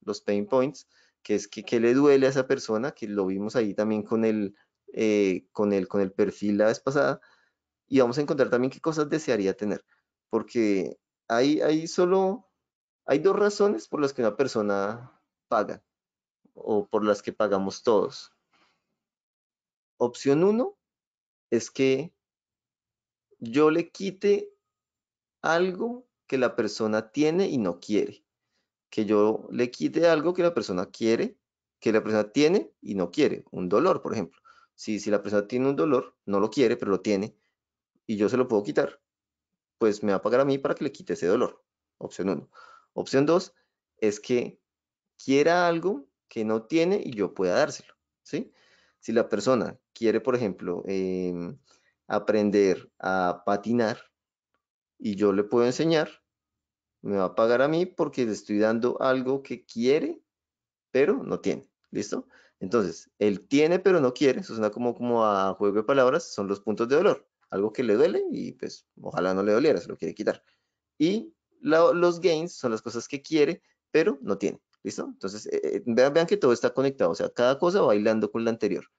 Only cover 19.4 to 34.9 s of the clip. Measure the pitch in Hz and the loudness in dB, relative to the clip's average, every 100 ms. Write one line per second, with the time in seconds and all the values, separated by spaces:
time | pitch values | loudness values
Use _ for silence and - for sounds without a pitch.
19.4 | _ _ _ _ _ - 123 - 139 147 | _ _ _ _ _ -4 -4 0 0 4
20.4 | 190 220 392 - _ _ _ _ _ _ | 4 2 -2 -6 _ _ _ _ _ _
21.4 | - 117 - - 135 131 170 _ _ _ | -2 -2 -2 0 0 0 -4 _ _ _
22.4 | _ _ _ _ _ _ _ _ _ - | _ _ _ _ _ _ _ _ _ -16
23.4 | 117 135 156 160 170 - 190 190 202 202 | -4 2 4 2 -2 -8 -10 -2 0 0
24.4 | 208 _ _ _ _ _ _ _ _ _ | -2 _ _ _ _ _ _ _ _ _
25.4 | 151 170 185 180 240 247 - _ - 131 | 0 0 0 -2 -8 -8 -16 _ -6 0
26.4 | 120 - 104 - 110 107 107 143 151 170 | 0 0 -4 -2 -2 -2 -2 0 0 0
27.4 | 202 139 92 85 - 104 - - _ _ | 0 -2 -2 -4 -2 -2 -2 -6 _ _
28.4 | _ _ _ _ _ - 104 104 107 - | _ _ _ _ _ -6 0 2 2 0
29.4 | - 117 123 - 147 160 170 156 160 180 | -4 -4 -4 -4 -4 2 4 4 0 0
30.4 | 170 170 101 90 - - 113 117 208 - | 0 0 -4 -4 -6 -2 0 0 -2 -8
31.4 | _ _ _ _ 117 107 104 107 107 139 | _ _ _ _ 0 0 2 -2 0 2
32.4 | 151 196 - _ - 98 85 - 127 - | 2 2 -2 _ -8 -4 -2 0 0 0
33.4 | - - 90 104 180 156 - 113 85 _ | -10 -8 0 2 2 0 -2 -6 -6 _
34.4 | _ _ _ - - | _ _ _ -14 -8